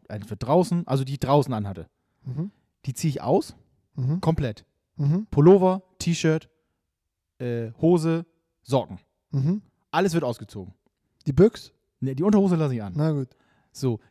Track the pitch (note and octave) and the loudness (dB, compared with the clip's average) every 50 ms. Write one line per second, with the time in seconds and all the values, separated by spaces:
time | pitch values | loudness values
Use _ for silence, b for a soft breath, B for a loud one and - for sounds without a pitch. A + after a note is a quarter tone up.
0 | _ - - G#2 G2+ - A2 - - A#2 C#3 C#3+ F3 - F3 F3 E3+ - C#3 C#3 | _ -14 -12 -12 -12 -12 -12 -8 -2 2 2 2 2 2 -2 -4 -2 -2 -2 -2
1 | C3+ B2+ C#3 C3+ - C3 C#3 D3 C3 B2+ B2 G#2+ G#2 G2+ F#2+ F2 - - _ _ | -2 -4 -6 -4 0 2 2 2 2 2 -2 -4 -6 -6 -8 -12 -14 -16 _ _
2 | _ _ _ _ - C3 B2 C#3+ E3+ G#3 - _ _ _ _ _ - C3+ B2 - | _ _ _ _ -14 -10 -8 -8 -8 -10 -12 _ _ _ _ _ -10 -10 -6 -4
3 | - D#3+ C3+ - - A#2 D3+ G3+ - - - _ _ _ _ _ _ _ _ - | -4 -4 -4 -4 -2 0 0 0 -2 -4 -12 _ _ _ _ _ _ _ _ -6
4 | B2+ B2+ D#3 F#3 - E3 D#3+ D#3+ D3 A#2 G#2 - - _ _ _ _ _ _ - | -4 -4 -4 -2 -2 -2 -2 0 -2 -6 -6 -10 -16 _ _ _ _ _ _ -4
5 | D3 C#3+ D#3+ F#3+ A3 - - C#3+ D3 F3 G3 G3 F#3 F#3 F#3 F#3+ - _ _ - | -2 0 0 -2 -4 -2 2 6 8 8 8 8 6 2 0 0 -6 _ _ -8
6 | - E3+ E3+ - - D#3+ D#3 E3 - _ _ _ _ _ _ _ _ _ _ _ | -4 -4 -2 0 0 0 0 -2 -4 _ _ _ _ _ _ _ _ _ _ _
7 | _ _ _ _ _ _ _ - B2+ B2 A#2+ A#2 A#2 A2+ A#2 - D#3+ E3 F3+ E3+ | _ _ _ _ _ _ _ -10 -8 -6 -6 -6 -6 -8 -6 0 2 2 2 2
8 | D#3 E3 E3 E3+ E3+ - _ _ _ _ _ _ _ - C3 B2+ G2+ - F#2+ F2 | 2 0 -2 -2 -4 -10 _ _ _ _ _ _ _ -2 -2 -2 -2 -4 -10 -18
9 | _ _ _ _ _ _ - C#3 C3 D#3 F#3+ G#3 - _ _ _ _ _ - D#3+ | _ _ _ _ _ _ -4 -2 0 0 -2 -4 -6 _ _ _ _ _ -2 0
10 | F#3 G3 D#3 E3+ D3 B2 A#2 - A2 - - G#2+ F#2 F#2 - _ _ _ _ _ | 0 0 0 -2 -2 -4 -6 -8 -12 -16 -14 -14 -14 -14 -18 _ _ _ _ _
11 | _ _ _ _ _ D3 C3+ C3 F#3 A#3 - - - - _ _ _ _ _ _ | _ _ _ _ _ -2 4 4 4 4 4 0 -12 -20 _ _ _ _ _ _
12 | C3 C3+ C3+ C3 E3+ G#3 G#3 G#3 G3+ F#3+ F3+ D#3+ D#3 C#3+ B2+ A#2 G#2 G2 F2 D3 | -8 -6 -4 0 2 4 4 4 4 4 2 2 0 0 -2 -4 -6 -6 -4 -2
13 | D3+ D#3+ D3+ C#3+ C3 - _ _ _ _ _ _ _ _ - - C3+ B2+ A2+ G#2+ | 0 0 0 -2 -4 -6 _ _ _ _ _ _ _ _ -10 -4 -4 -4 -4 -4
14 | b b | b b